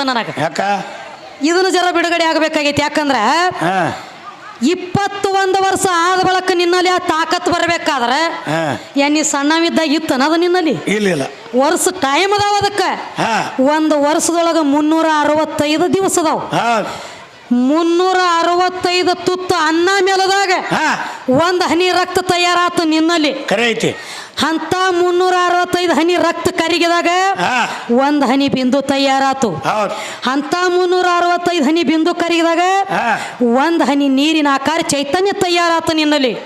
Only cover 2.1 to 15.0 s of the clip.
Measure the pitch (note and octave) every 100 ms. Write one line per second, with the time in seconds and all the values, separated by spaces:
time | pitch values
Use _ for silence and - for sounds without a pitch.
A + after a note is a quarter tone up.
2.1 | E4+ D#4+ D#4 D#4 D#4 C#4+ C#4+ D4 D4 D4
3.1 | B3+ G#3+ D#4+ F4+ F4+ D#4+ F#3+ D#3 - -
4.1 | - - - - - B3+ F4+ F4+ G4+ G4+
5.1 | G4+ G4 F#4+ F#4+ G4 F#4+ F#4 G4 E4+ F4
6.1 | F#4 F#4 F#4 F#4 F4+ F4 F4+ F4+ F4+ F4+
7.1 | D#4+ D#4+ F4 F4 E4+ E4+ E4+ D#4 C#4 A#3
8.1 | C4+ E4 D4 - - D4 A#2+ - C#4 C#4+
9.1 | D4+ D4+ C#4+ C#4+ E4 E4+ A#3 D#4+ D#4 D#4+
10.1 | C4 D4 E4 F4 F4+ D#4+ F3 - G#3 G3
11.1 | D#3+ C3+ - - B3 C#4+ F4 F#4 F#4 C4+
12.1 | C#4+ G4 G4+ G4+ G#4 G4+ G4+ F4 A3 -
13.1 | - G3+ G#3 D#3 - C4 D#4 D#4 D4+ C#4+
14.1 | D#4+ E4 E4+ E4+ E4 D4 C#4+ D4+ D#4+